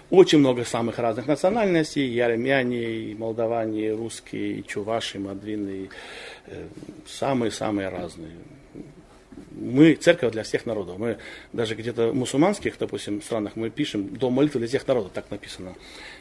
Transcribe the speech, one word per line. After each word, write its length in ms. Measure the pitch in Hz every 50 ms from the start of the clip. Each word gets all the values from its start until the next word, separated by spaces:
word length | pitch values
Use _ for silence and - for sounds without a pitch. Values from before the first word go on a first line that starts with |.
| - -
очень 280 | - 185 185 180 - 151
много 260 | 139 131 127 120 120
самых 340 | - - 120 117 117 107 -
разных 280 | 117 117 110 117 120
национальностей. 800 | 127 151 - - 185 208 240 220 196 180 165 156 151 - 143 139 127
И 100 | 117 120
армяне, 920 | 120 120 117 113 120 135 139 135 127 123 123 120 117 117 113 113 110 110
и 40 | 107
молдаване, 760 | 107 113 113 113 113 117 113 117 117 110 110 110 107 107 107
и 20 |
русские, 680 | 110 107 117 113 - - - - - 107 104 104 101 104
и 80 | 98
чуваши, 520 | - - 104 101 104 113 113 110 - - 101
и 20 |
мадвины, 500 | 98 98 98 95 104 104 107 107 101 98
и, 180 | 95 95 95 92 - - - - - - - - - - -
э, 200 | - - 90 85 - - - - - - - -
самые-самые 840 | - - - 113 131 139 127 117 107 101 - 113 110 104 101 95 95
разные. 440 | 90 90 90 85 80 87 82 80 82 85 - - - - - - - - - - - - - - - - - - - - - -
Мы 440 | - - 107 113 117 131 156 165 147
церковь 380 | - - 170 170 165 - 117 113
для 100 | 110 104
всех 240 | - - 127 -
народов. 320 | 120 113 107 95 85 90 92
Мы 200 | 107 120 110 - - - - - - - -
даже 220 | 113 117 107 113
где-то 360 | 107 110 120 113 117 117 113
в 40 | 110
мусульманских, 640 | 123 123 117 - 139 156 190 208 - - 117 - -
допустим, 440 | 110 98 - 101 - - 104 104 101
странах 340 | - 120 113 104 98 -
мы 140 | 110 113 113
пишем 380 | 104 - 147 147 - 104 98 101 95
"Дом 160 | 110 127 127 123
молитвы 280 | 131 143 151 147 127
для 80 | 117 113
всех 180 | 120 127 -
народов". 260 | - 135 123 104 90 -
Так 180 | 107 - -
написано, 440 | - 98 - - - - 95 92 90 - - - - - - - - -